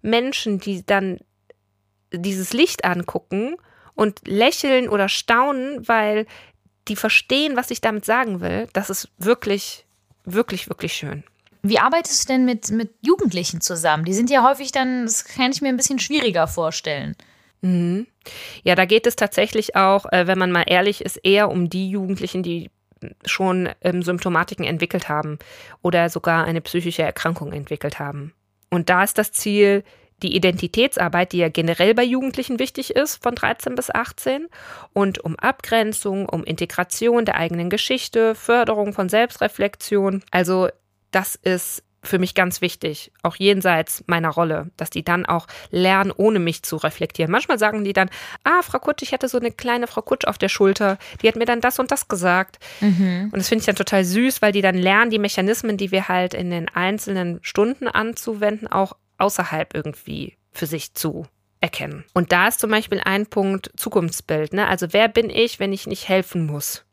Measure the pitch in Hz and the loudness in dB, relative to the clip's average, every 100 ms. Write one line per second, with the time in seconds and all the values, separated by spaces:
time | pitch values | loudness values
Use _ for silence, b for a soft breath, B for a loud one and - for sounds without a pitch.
0 | - 233 254 277 226 196 202 190 190 202 | 2 0 0 -4 -4 -4 -4 -8 0 0
1 | 190 185 _ _ _ _ _ _ _ _ | 0 -6 _ _ _ _ _ _ _ _
2 | _ 175 185 190 185 240 330 - 185 180 | _ -6 -4 -4 -4 0 0 0 -4 -2
3 | 170 - _ 190 240 349 b b b - | -4 -8 _ -6 -4 -8 b b b -2
4 | 214 202 - 196 240 - 285 262 247 208 | -2 -2 -4 2 2 2 2 2 2 0
5 | 196 - - 240 269 277 262 285 226 226 | 0 -2 2 4 4 0 -4 -8 0 2
6 | 214 214 220 B B B _ _ - 208 | 2 -2 -4 B B B _ _ -10 -4
7 | 214 - - 262 311 254 254 247 226 214 | 2 0 2 0 2 -2 -4 -2 -2 -2
8 | - 233 247 185 175 180 233 - 202 - | 0 0 0 -2 -4 -4 -4 -4 -4 -8
9 | - _ 180 240 - 196 - - _ _ | -8 _ 0 2 2 -2 -4 -14 _ _
10 | _ _ - 185 240 190 - - 156 - | _ _ -4 -2 -2 -4 -8 -8 -6 -8
11 | 147 143 - _ _ _ 196 226 226 330 | -8 -12 -14 _ _ _ 0 4 4 2
12 | 330 - - 262 254 233 - 214 226 _ | 0 -2 2 2 2 0 -2 -4 -4 _
13 | - 370 320 175 170 165 - 170 165 151 | 2 4 2 0 -4 -4 -4 0 2 2
14 | 165 190 240 277 247 269 269 277 262 254 | 2 0 4 6 6 4 -2 -2 0 0
15 | 233 226 - - 254 269 277 254 - 269 | -2 -4 -4 -2 0 0 0 0 0 -2
16 | - 294 247 175 160 - 160 160 - 143 | 0 0 2 2 0 0 -2 -2 -6 -6
17 | 143 - b b b b 185 180 175 185 | -6 -10 b b b b 0 2 2 -2
18 | 240 _ B B B B - 180 185 214 | -6 _ B B B B 2 4 6 4
19 | - - 202 - 208 220 214 208 190 196 | 4 0 0 2 0 0 0 2 4 4
20 | - 185 175 190 185 175 - 180 196 208 | 2 2 2 2 2 2 4 4 2 -2
21 | - - 185 196 208 180 175 185 190 196 | -6 -2 2 4 4 2 -2 -2 -4 -4
22 | 185 190 - 185 175 170 - _ _ _ | -4 -4 -4 -6 -4 -6 -8 _ _ _
23 | - - - - 190 185 180 - 180 180 | -18 -14 -6 -2 0 0 -2 -2 -2 0
24 | 175 180 185 165 175 - - 160 175 180 | -2 -2 0 0 0 -4 -4 -2 -2 -2
25 | - 151 156 151 B B B B 180 170 | -2 -4 -4 -8 B B B B 0 2
26 | 170 165 175 165 165 165 - 175 170 170 | 2 0 0 2 2 -2 -2 -4 -2 -2
27 | 160 - 165 170 143 147 139 147 147 - | -2 -2 -4 -4 -6 -10 -8 -6 -6 -6
28 | 143 143 143 _ _ _ _ 180 170 185 | -10 -10 -12 _ _ _ _ -2 2 4
29 | 196 - 214 - 214 202 202 202 b b | 4 2 -2 -2 -2 4 6 4 b b
30 | b b 185 - 180 180 175 - 262 - | b b -2 2 2 2 -2 2 2 2
31 | 175 175 180 180 165 151 165 170 190 220 | 0 0 0 2 0 2 0 4 4 4
32 | 247 262 262 254 254 240 262 - 262 - | 2 0 -2 -4 -6 -4 -4 -4 -2 0
33 | 302 - 240 240 - 233 - 247 247 - | 0 -2 -4 0 -2 0 -4 -4 -2 -4
34 | - - - 269 330 B B B B - | -4 -6 -4 -4 -6 B B B B 0
35 | 196 185 - 160 233 269 - 226 214 214 | 0 0 -6 -2 -2 -2 0 2 2 -2
36 | 202 196 196 165 - 165 170 - 180 - | -4 -4 -4 -4 -4 -6 -4 -4 -4 0
37 | 226 240 220 - 165 170 175 208 - 262 | 2 2 2 0 -2 -2 -2 -2 0 -2
38 | - 226 226 220 - 240 226 214 202 202 | 0 2 2 0 2 2 4 0 0 -2
39 | 185 208 240 - 214 - 202 - - 202 | 0 2 2 0 -4 0 -4 -4 -2 2
40 | 196 196 - 180 175 185 185 - _ _ | 2 -2 -2 0 2 2 2 -2 _ _
41 | _ 190 190 - - 185 - - _ _ | _ -2 -2 -4 0 0 -2 -12 _ _
42 | - 190 185 - 180 175 175 - 170 147 | -2 0 0 2 0 0 -4 -4 -8 -8
43 | - _ 170 - 190 196 190 165 160 - | -14 _ -6 2 4 4 4 2 0 -6
44 | - 170 165 151 170 156 160 - 165 - | -2 0 0 0 0 0 -6 -10 -8 -6
45 | 156 175 - 170 - B B 175 185 190 | -2 -2 0 -2 -2 B B 2 4 4
46 | 196 - 208 214 170 160 - 156 156 - | 2 2 2 4 0 -2 -6 -4 -4 -4
47 | 165 - 160 208 - 254 214 214 202 196 | -8 -2 0 0 2 0 2 0 -2 2
48 | 190 B B B - 349 339 262 - 294 | 0 B B B 2 2 2 -2 -2 -4
49 | - 262 262 247 240 - 247 240 240 - | -4 -2 0 0 -2 -4 -4 -2 -2 -6
50 | - - - 202 196 - 196 190 202 190 | -2 -2 0 0 -2 4 2 4 0 0
51 | B B 220 220 233 240 240 - 254 277 | B B 0 2 0 2 0 0 -2 -2
52 | - 190 180 180 190 _ B B 208 180 | -2 -2 2 2 0 _ B B 2 4
53 | 190 180 202 196 190 226 - 196 190 196 | 2 0 -4 -4 -2 0 0 0 0 2
54 | 185 190 254 - 214 202 190 185 180 202 | 2 2 2 2 2 4 2 4 4 4
55 | 233 220 208 - 190 233 226 202 196 190 | 4 2 0 0 0 0 -2 -2 0 -2
56 | 190 185 180 - 180 175 165 - 180 208 | 0 0 0 -4 -4 -4 -4 -2 -2 -2
57 | - 190 175 170 - - 214 269 330 - | -4 -4 -4 -6 -4 0 0 0 -2 -2
58 | 220 233 - 208 208 214 220 - 190 - | -2 -6 -8 -2 -2 -2 -2 0 0 -4
59 | _ _ 196 - 170 156 - 151 151 143 | _ _ -2 -2 -4 -4 -6 -6 -8 -12
60 | - 147 139 _ _ - 156 165 - - | -12 -12 -12 _ _ -8 -6 -6 -8 -6
61 | 160 160 156 _ _ _ 170 - 143 151 | -6 -6 -14 _ _ _ -6 -4 -10 -12
62 | - 180 175 175 196 - 214 214 220 196 | -4 -2 2 4 4 2 0 0 0 -4
63 | - 196 208 - 190 196 - - - 208 | 0 -2 0 0 0 0 -6 -10 -2 0
64 | 165 - - 156 151 185 208 180 175 202 | 0 -4 -4 -4 -2 0 0 0 0 2
65 | 220 226 226 - 226 - 196 190 - 190 | 2 2 0 2 0 0 -4 -4 -6 -10
66 | - 190 185 180 156 147 - - _ | 0 0 2 -2 -2 -4 -8 -10 _